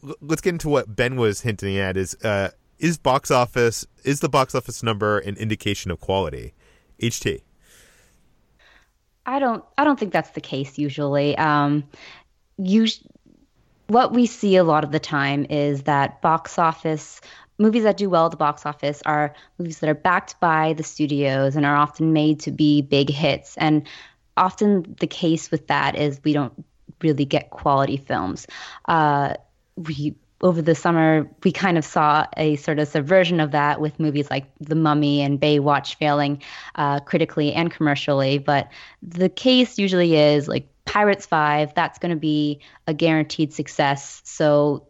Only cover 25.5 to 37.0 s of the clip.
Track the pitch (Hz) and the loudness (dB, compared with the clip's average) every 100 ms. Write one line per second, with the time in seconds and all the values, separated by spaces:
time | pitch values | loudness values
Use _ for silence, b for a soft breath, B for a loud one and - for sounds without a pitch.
25.5 | 160 - 143 143 147 147 139 151 147 127 | -6 -2 0 0 -2 -4 -2 -2 0 -2
26.5 | - - _ - - 160 139 139 151 - | -8 -20 _ -20 -4 -2 0 0 -2 -4
27.5 | - 151 139 135 139 - 104 92 - - | -4 0 2 0 -4 -4 -4 -4 -8 -12
28.5 | B B B - 165 151 143 139 - _ | B B B 0 2 2 2 -2 -6 _
29.5 | _ _ - 160 139 147 - _ _ 185 | _ _ -14 -10 -6 -6 -8 _ _ 0
30.5 | 170 160 156 175 165 160 156 147 - 190 | 2 2 2 2 4 4 4 0 -2 -2
31.5 | - 196 170 151 180 151 151 - - 156 | 0 0 0 0 2 4 2 0 -2 -2
32.5 | 147 156 151 147 156 139 190 175 175 151 | -2 -2 -2 -2 -2 2 4 4 2 0
33.5 | 147 147 151 151 - 156 143 139 135 139 | 2 0 0 -4 -2 -2 -2 -2 -4 -8
34.5 | - 147 160 156 147 147 143 139 139 151 | -12 -4 0 2 2 2 2 0 0 2
35.5 | 147 143 143 - - 151 143 143 143 B | 2 2 0 -2 -4 0 2 0 -4 B
36.5 | B B - 147 143 | B B -4 -2 -2